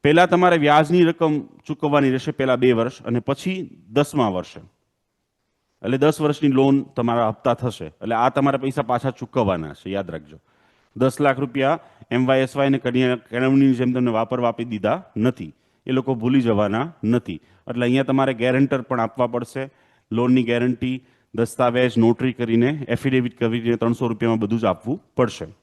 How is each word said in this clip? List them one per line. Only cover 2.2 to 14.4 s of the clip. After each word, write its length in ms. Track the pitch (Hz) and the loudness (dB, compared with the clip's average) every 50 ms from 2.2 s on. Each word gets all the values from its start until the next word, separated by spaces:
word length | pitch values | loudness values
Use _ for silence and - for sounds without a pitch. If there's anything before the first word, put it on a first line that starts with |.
| - 156 | -4 -6
પહેલા 240 | - - 135 131 127 | -4 -2 0 0 2
બે 160 | 123 127 127 | 4 4 4
વર્ષ 300 | 123 113 113 127 - - | 4 4 0 -2 -6 -10
અને 180 | - 110 117 120 | -6 -4 -4 -4
પછી 640 | - - 139 - - - - 190 98 82 - - _ 101 | -2 -4 -6 -4 -4 -6 -6 -6 -8 -12 -16 -20 _ -2
દસમા 400 | 110 139 147 - - 147 120 104 | 0 0 0 2 0 0 0 0
વર્ષે. 300 | 92 90 85 - - 80 78 - _ _ _ _ _ _ _ _ _ _ _ _ _ _ _ _ _ _ _ _ _ _ - | 0 -4 -8 -8 -16 -20 -20 -20 _ _ _ _ _ _ _ _ _ _ _ _ _ _ _ _ _ _ _ _ _ _ -4
એટલે 140 | 110 127 | -4 0
દસ 240 | 135 143 - - - | 2 2 2 2 2
વર્ષની 280 | 151 147 147 - 151 143 | -2 -2 0 0 0 2
લોન 320 | 131 135 135 139 139 139 | 2 4 4 4 2 0
તમારા 460 | - - _ 131 117 117 117 120 117 | -2 -4 _ -4 -2 0 0 0 0
હપ્તા 260 | 110 107 _ - 131 117 | -2 -2 _ -2 -2 -2
થશે. 320 | - 123 120 - - 82 | 0 -4 -8 -6 -8 -14
એટલે 300 | 76 _ _ - 107 117 | -16 _ _ -8 -4 0
આ 140 | 113 120 131 | 2 0 2
તમારે 280 | 127 143 139 139 135 | 2 2 0 0 0
પૈસા 240 | 131 135 135 127 147 | -2 -4 -4 -4 -4
પાછા 280 | 123 113 147 147 - 135 | -4 -2 -4 -2 -2 -4
ચૂકવવાના 640 | 123 - 127 - - 131 113 98 92 85 80 76 71 | -6 -6 -14 -6 -2 0 0 0 0 -2 -6 -10 -14
છે, 160 | - - 92 | -14 -12 -8
યાદ 220 | 98 98 95 87 | -8 -6 -8 -8
રાખજો. 280 | 85 78 76 73 78 - _ _ _ _ _ _ _ _ _ _ _ | -12 -14 -14 -16 -20 -20 _ _ _ _ _ _ _ _ _ _ _
દસ 240 | 107 127 131 - - | 0 0 0 0 2
લાખ 180 | 147 139 131 127 | 0 0 2 0
રૂપિયા 400 | 143 127 120 139 131 135 160 170 - - _ _ - _ | -4 -6 -4 -2 0 0 -2 -2 -6 -20 _ _ -8 _
એમ 140 | 123 123 127 | 0 0 2
વાય 160 | 127 135 131 | 2 2 2
એસ 140 | 131 127 - | 0 -2 -2
વાય 120 | 143 139 | -2 0
અને 100 | 139 139 | 0 0
કન્યા 380 | 127 - 127 120 127 131 127 127 | 0 -2 -2 0 0 0 0 -2
કેળવણીની 580 | 113 _ _ 113 120 131 131 135 139 139 135 127 | -4 _ _ -6 -2 0 2 4 4 4 4 2
જેમ 200 | 120 127 123 123 | 2 0 -2 0
તમને 180 | 127 123 123 | 0 -2 0
વાપરવા 360 | 113 110 113 - 127 123 | 0 -2 -2 -2 -2 -2